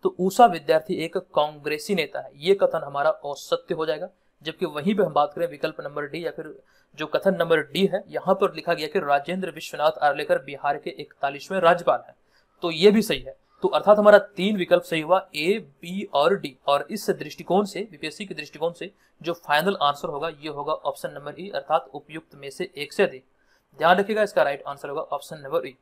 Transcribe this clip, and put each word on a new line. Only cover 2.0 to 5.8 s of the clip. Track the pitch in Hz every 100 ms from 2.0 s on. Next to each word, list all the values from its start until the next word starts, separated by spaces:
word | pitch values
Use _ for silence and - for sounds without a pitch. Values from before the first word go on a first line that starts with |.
| 151 131
है, | 127
ये | 139 151
कथन | 196 185 170
हमारा | 143 139 147
असत्य | 156 143 143 - 170 -
हो | 165 156
जाएगा। | 156 - _ _ _
जबकि | 147 156 175
वहीं | 147 151
पे | 208
हम | 180
बात | 147 147
करें | - 170
विकल्प | 147 156 -